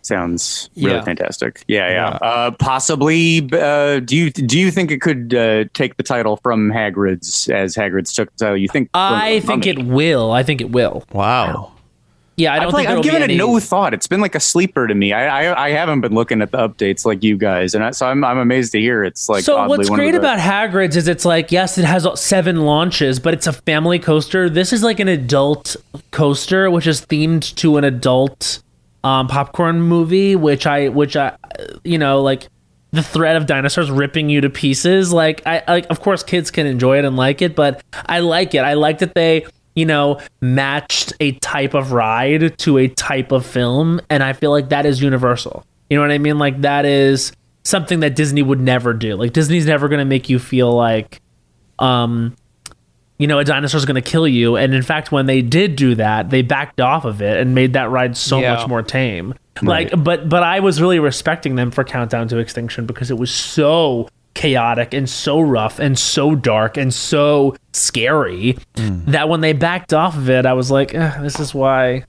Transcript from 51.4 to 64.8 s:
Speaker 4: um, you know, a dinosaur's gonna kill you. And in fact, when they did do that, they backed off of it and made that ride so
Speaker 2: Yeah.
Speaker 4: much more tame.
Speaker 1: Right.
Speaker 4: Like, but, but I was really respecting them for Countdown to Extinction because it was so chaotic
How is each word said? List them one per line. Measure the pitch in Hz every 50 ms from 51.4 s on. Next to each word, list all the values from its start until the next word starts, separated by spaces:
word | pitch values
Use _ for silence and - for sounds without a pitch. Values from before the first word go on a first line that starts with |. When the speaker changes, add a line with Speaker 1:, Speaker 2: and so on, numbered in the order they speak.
| _ _ _ _ _ _ _ -
Speaker 4:
um, | - 131 127 120 120 117 120 117 117 117 123 _ _ _ _ _ _ - - _ _ _ _ _ _ _ _ _
you | 147
know, | 147 151 143
a | 143
dinosaur's | 135 151 135 143 139 139 156 135
gonna | 131 139 131 127
kill | - - 165 165 156
you. | 131 120 117 117 117
And | 104 120 131 131
in | 131 127
fact, | - 165 151 151 -
when | 147 143 135
they | 135 135 131
did | 127 117 120 165 202 208 151
do | 135 143 127 120
that, | 110 107 107 107 110 101 87
they | 135 131 127
backed | 120 147 135 147 143 - -
off | 127 123 143 160 -
of | 120 107 101 104
it | 101 107 87
and | 123 127 127
made | 131 131 131 123
that | 139 131 113
ride | 127 127 127 127 123
so | - - - 139 135
Speaker 2:
Yeah. | 127 127 120
Speaker 4:
much | 117 117 113
more | 120 117 110
tame. | - - 131 131 123 104 87 85 104 127 - _ _ _ - -
Speaker 1:
Right. | - 175 165 170 165
Speaker 4:
Like, | - 175 147
but, | 165 170 156 147 160
but | 160 175 175
I | 170 180 196
was | 196 196 175 143 165
really | 180 185 165
respecting | 151 143 123 - - - 160 165 - 147 131
them | 127 123 123
for | 123 - 131
Countdown | - - 131 120 113 - 117 117 113
to | 120
Extinction | 113 117 - - - 117 113 - - 117
because | 110 113 - 127 120
it | 131 113
was | 123 123
so | - - - - - - 151 143 156 170 165 147 127 117 117 - _ _ _ _ _
chaotic | - - 156 131 123 117 117 117 117